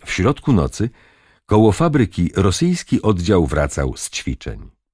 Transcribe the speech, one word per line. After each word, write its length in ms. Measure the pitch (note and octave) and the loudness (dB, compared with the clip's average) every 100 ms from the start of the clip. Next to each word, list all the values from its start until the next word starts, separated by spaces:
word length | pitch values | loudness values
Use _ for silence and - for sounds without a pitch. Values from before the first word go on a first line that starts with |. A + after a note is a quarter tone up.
w 60 | - | -8
środku 420 | - G2+ D3 - | 0 0 0 0
nocy 380 | G#2 C#2 - A2+ - _ _ _ _ - | 2 0 -2 -8 -8 _ _ _ _ 0
koło 260 | G#2+ A2 | 4 4
fabryki 580 | F#2+ E3 C#3+ G#2 - F2 - | 4 2 2 0 0 -2 0
rosyjski 680 | F#2+ - F3 F3 - B2+ | 0 0 0 -2 -2 -2
oddział 440 | G#2+ F#2 F2 F#2+ D2 | 0 0 2 2 2
wracał 500 | D2 D2 - C2+ - | 0 -2 -2 -4 -6
z 140 | - | -10
ćwiczeń. 600 | - - B1 C2+ G#1 - _ _ | -8 -8 -8 -10 -14 -16 _ _